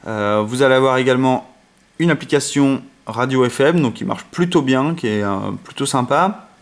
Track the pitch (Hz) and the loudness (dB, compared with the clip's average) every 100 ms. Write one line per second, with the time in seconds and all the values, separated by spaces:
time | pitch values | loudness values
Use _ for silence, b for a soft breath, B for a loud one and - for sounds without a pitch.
0 | - 110 104 107 107 123 135 131 131 131 | -8 -4 0 0 -2 2 4 4 4 2
1 | 131 127 131 127 - _ _ _ _ _ | 2 2 2 0 -4 _ _ _ _ _
2 | 170 147 - 143 - 143 139 135 - _ | 0 0 0 -2 0 0 0 0 -8 _
3 | - 110 127 131 123 - 139 170 135 110 | -10 -4 -2 2 0 2 2 4 0 -2
4 | - - - - 175 175 135 131 143 170 | -6 -8 -8 -4 0 0 0 0 0 -2
5 | 110 107 101 98 104 101 - - 139 135 | -4 -2 -2 -4 -6 -10 -14 -8 -4 -2
6 | 123 143 190 208 - _ | 0 2 0 -2 -18 _